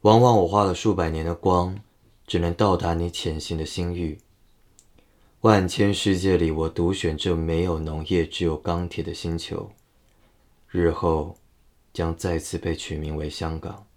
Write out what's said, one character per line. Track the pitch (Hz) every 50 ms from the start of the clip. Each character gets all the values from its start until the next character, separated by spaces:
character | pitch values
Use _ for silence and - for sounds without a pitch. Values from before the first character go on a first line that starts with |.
往 | - 104 110 113
往 | 123 123 117 104
我 | 90 82
花 | 95 104 101
了 | 95 87
数 | - - 113 98
百 | 90 85 82
年 | 80 80 80
的 | 85 87
光， | - - 92 90 90 87 90 95 104 - _ _ _ _ _ _ _ _
只 | - - 90
能 | 85 85
到 | 85 - 107 101 92
达 | 85 - 85
你 | 82 82 85 85
潜 | - - - 87 78 78
行 | - - 85
的 | 80 78
星 | 73 - - 87 87 87
域。 | 87 87 78 76 - _ _ _ _ _ _ _ _ _ _ _ _ _ _ _ _ _ _ _ _ _ _ _ _
万 | - 110 107 98 92
千 | 87 - - 104 101
世 | 101 - - 104 95 87
界 | 90 98 92
里， | 85 87 80
我 | 78 80 80 80
独 | - - 85 85
选 | 95 - - 85 78
这 | 76 - 95 87
没 | 82 80 80 82 82
有 | 87 90 85 78
农 | 78 78 78 78 78
业、 | - 92 87 82
只 | - - - 90
有 | 82 78
钢 | 76 - 87 85 85 87
铁 | 87 - -
的 | - 85 80
星 | - - 82 82 82
球。 | - - 82 - - 98 - _ _ _ _ _ _ _ _ _ _ _ _ _ _ _ _ _ _ _
日 | - 90 87 82
后 | 78 - - 85 80 78 73 90 90 _ _ _ _ _ _ _ _ _ _ _
将 | _ - 85 82 82
再 | - - 92 85 82
次 | 78 - - 82
被 | - 85 80
取 | - - - 78
名 | 76 76 76 78
为 | 78 76 76
香 | 76 - 82 80 80 80
港。 | - 87 - - - _ _